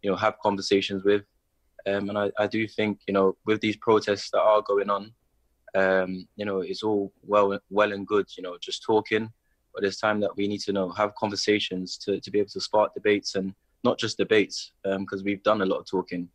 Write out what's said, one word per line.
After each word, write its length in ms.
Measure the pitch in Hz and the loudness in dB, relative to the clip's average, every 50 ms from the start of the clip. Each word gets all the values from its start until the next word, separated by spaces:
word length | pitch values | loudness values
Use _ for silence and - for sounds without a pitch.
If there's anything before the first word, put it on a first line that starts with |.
| - | 0
you 80 | 101 | -2
know, 60 | 95 | -2
have 220 | 87 110 107 - - | 2 2 0 0 2
conversations 640 | - 107 101 98 95 - 101 98 95 - 101 95 92 | 0 0 0 0 0 2 2 2 2 0 -4 -2 2
with. 180 | 101 101 104 101 _ _ _ _ _ _ _ _ _ _ - - | 2 2 2 0 _ _ _ _ _ _ _ _ _ _ -10 -4
Um, 220 | 98 98 101 104 101 | -4 -2 -2 -2 -4
and 100 | 104 104 | -2 -2
I, 140 | 104 101 - - | -2 -2 -2 -2
I 100 | 104 101 | -2 -2
do 180 | - 110 113 | 0 -2 -4
think, 340 | 107 - - 110 107 101 - _ | -4 -2 -2 -2 -2 -2 -4 _
you 80 | - 98 | 0 2
know, 220 | 98 98 95 92 _ _ | 4 4 4 2 _ _
with 160 | 107 110 107 | 0 0 0
these 160 | - 110 101 | 0 -2 -2
protests 540 | - - - 110 107 - - 101 98 - - - | -2 2 4 4 4 4 2 -2 -2 -4 -4 0
that 80 | 104 | 2
are 220 | 95 107 107 104 101 | 4 6 4 4 4
going 280 | - 101 101 98 101 | 2 0 0 2 0
on, 220 | 101 101 101 107 117 _ _ _ _ _ _ _ _ _ _ - _ | -2 -4 -4 -10 _ _ _ _ _ _ _ _ _ _ _ -4 _
um, 500 | 95 95 95 95 95 92 92 95 92 90 _ _ | 0 2 4 2 2 0 0 -4 -8 -10 _ _
you 100 | - 104 | -8 -6
know, 160 | 104 98 95 | -4 -2 -4
it's 220 | 90 85 95 - - | -4 -4 -8 -4 -2
all 300 | 107 107 101 98 98 _ _ _ | 0 0 0 -2 -4 _ _ _
well, 340 | 85 101 104 101 98 98 98 _ _ | 0 4 4 4 4 0 -4 _ _
well 220 | 95 98 104 104 101 | 2 2 2 2 2
and 120 | 98 98 | -4 -6
good, 220 | 92 107 101 95 _ - | 0 0 0 0 _ -8
you 60 | - 92 | -12 -12
know, 140 | 90 90 87 | -12 -10 -10
just 220 | - - - - - | -10 -10 -10 -10 -2
talking, 480 | - 113 107 107 - 110 107 110 110 - _ _ _ _ _ _ _ _ | 2 2 2 2 2 -2 -2 -2 -4 -10 _ _ _ _ _ _ _ _
but 120 | 95 98 | -2 -2
it's 160 | 98 95 - | -2 -2 0
time 180 | - 107 107 104 | 0 0 2 2
that 160 | 101 95 - | 0 -2 -2
we 120 | - 101 101 | -2 -2 -2
need 100 | 104 98 - | -2 -4 -4
to, 60 | - | -4
you 40 | 98 | -2
know, 180 | 98 95 90 | -2 -2 -2
have 240 | 87 104 107 104 - | 0 -2 -2 -2 0
conversations 840 | - - 107 101 98 - - 104 104 - - 92 90 92 87 - - | -2 -4 -2 -2 -2 2 2 2 2 2 -2 -4 -6 -6 -8 -10 -10
to, 200 | - - 98 92 | -4 -2 -2 -2
to 100 | - - 95 | -4 -2 -2
be 80 | 104 | -2
able 100 | 101 - | -2 -2
to 100 | - 95 | -4 -10
spark 340 | - - - 107 107 - - | -10 0 2 2 2 2 0
debates, 420 | - - 107 104 101 - - - | -2 2 2 2 2 0 -4 -4
and 180 | 98 95 95 98 _ _ _ _ _ - | -4 -4 -4 -8 _ _ _ _ _ 0
not 120 | 123 107 | 0 0
just 200 | - - 110 - - | 2 -2 -6 -2 -2
debates, 540 | 98 - 110 107 98 - - - - - _ _ _ | 0 4 4 4 4 2 -2 -12 -12 -14 _ _ _
um, 220 | 98 95 95 98 | -4 -2 -2 -4
'cause 160 | 95 - 98 95 | -6 -8 -6 -4
we've 200 | 101 101 98 _ | -4 -4 -2 _
done 180 | 104 107 107 98 | 2 2 2 2
a 40 | |
lot 120 | 95 92 - | 0 0 -2
of 80 | 87 | -4
talking 420 | - - 92 87 - - 90 87 87 _ | -4 -4 -4 -2 -2 -6 -8 -8 -10 _